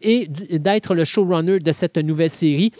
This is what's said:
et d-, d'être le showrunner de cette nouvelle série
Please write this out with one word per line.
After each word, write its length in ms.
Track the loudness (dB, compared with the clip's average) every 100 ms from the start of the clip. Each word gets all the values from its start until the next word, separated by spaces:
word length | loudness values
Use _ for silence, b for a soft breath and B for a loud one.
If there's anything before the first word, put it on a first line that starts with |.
et 260 | 0 0 -2
d-, 320 | -8 -4 -2
d'être 360 | 0 0 0 0
le 80 |
showrunner 560 | 0 0 2 2 2 0
de 120 | 0
cette 240 | -2 -2 -2
nouvelle 320 | -2 0 -2
série 420 | 0 0 2 0